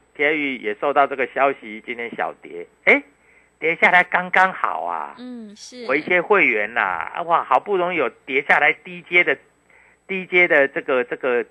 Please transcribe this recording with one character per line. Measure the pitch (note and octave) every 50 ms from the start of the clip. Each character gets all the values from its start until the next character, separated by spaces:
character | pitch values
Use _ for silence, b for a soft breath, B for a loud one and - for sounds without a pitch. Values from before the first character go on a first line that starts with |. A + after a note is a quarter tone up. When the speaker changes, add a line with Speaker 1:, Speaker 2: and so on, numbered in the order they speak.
| _ _ _
Speaker 1:
天 | - D3 C#3+ D#3
宇 | D3+ C#3+ C#3 C3
也 | A2 - G#2 G#2
受 | - D#3 C#3+
到 | C3+ D3 C#3
这 | C3+ C#3+
个 | C3 B2+ A#2+
消 | - B2 C3+ C#3+
息， | C3+ - A#2+ A2 G#2+ A2 -
今 | B2+ A#2+
天 | A#2 A#2 A2+ A2
小 | - E2+ D#2+ D2 -
跌， | - C#2+ D#2 F2 E2+ - _ _ _
诶， | - A#3+ C#4+ C#4+ _ b b b b b b b b b _
跌 | D#3 D#3+ E3
下 | - G#3+ G3+
来 | F3+ F3+
刚 | F3+ - - F3 F3+ F3+
刚 | - F#3+ F#3 F#3
好 | F3+ - - G#2 E2+ D#2+
啊。 | E2 F2 E2+ D#2+ D2 C#2+ D2+ -
Speaker 2:
嗯， | B3 B3+ B3 A#3+ A3 G#3 G#3
是。 | - - - - B3 A#3
Speaker 1:
我 | A#3 C3+
一 | D#3
些 | D#3 - F3+ F3+
会 | E3 - G#3 F#3+ D#3
员 | C3 A2+ G#2+ G#2 A2 A#2+
呐、 | A#2 G#2 F#2+ F2+ E2 E2 - -
啊， | -
哇， | E3+ E3 E3+ D3+ -
好 | - C3 -
不 | - G3+ G3+
容 | F3+ E3+ F3 F3+
易 |
有 | D#3+ C3 A#2 - _ _
跌 | - C3 C#3
下 | D3 - F#3 D3+
来 | D3 D3+
低 | D#3 - _ F#3 F3+ F3
阶 | - - F3+ F3
的， | E3+ D3+ C3+ - _ _ _ _ _ b b b b b b b _ -
低 | F#3+ F#3+ F#3
阶 | - F#3 F3+ F3+ E3+
的 | E3 D3 C#3
这 | C3+ - B2+
个， | - - C3+ B2+ A#2+
这 | - D#3
个 | - - B2+ B2 A#2+ A2 -